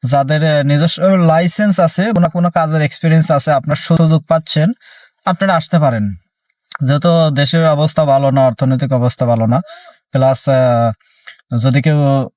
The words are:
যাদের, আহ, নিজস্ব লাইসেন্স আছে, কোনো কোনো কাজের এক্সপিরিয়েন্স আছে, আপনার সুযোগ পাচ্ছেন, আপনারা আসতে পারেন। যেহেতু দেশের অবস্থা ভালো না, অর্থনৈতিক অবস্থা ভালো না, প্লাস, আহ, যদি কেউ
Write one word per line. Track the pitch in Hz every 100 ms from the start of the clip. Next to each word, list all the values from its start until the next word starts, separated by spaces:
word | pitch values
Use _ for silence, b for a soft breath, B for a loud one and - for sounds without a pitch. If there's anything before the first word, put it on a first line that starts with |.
যাদের, | 123 139 135 151 156 151
আহ, |
নিজস্ব | 139 143 165 -
লাইসেন্স | 185 190 165 160 175 - 208 190
আছে, | 165 - 208
কোনো | 196 170
কোনো | 175 175
কাজের | 170 160 156
এক্সপিরিয়েন্স | 151 - 165 160 156
আছে, | 147 160
আপনার | 143 139 147
সুযোগ | - 165 165 160 -
পাচ্ছেন, | 160 160 156 165 247 b b b b -
আপনারা | 180 196 170
আসতে | - 170
পারেন। | 147 113 104 92 _ _ _ _ _ -
যেহেতু | 131 143 175 170 160
দেশের | 139 143 165 160
অবস্থা | 147 151 - 151
ভালো | 135 139
না, | 135 131
অর্থনৈতিক | 117 131 131 135
অবস্থা | 127 120 - 123
ভালো | 117 113
না, | 127 349 659 B B _
প্লাস, | 135 131 131 -
আহ, | 131 127 120 117 107 _ _ - - _ 117
যদি | 127 131
কেউ | 151 147 139 139 127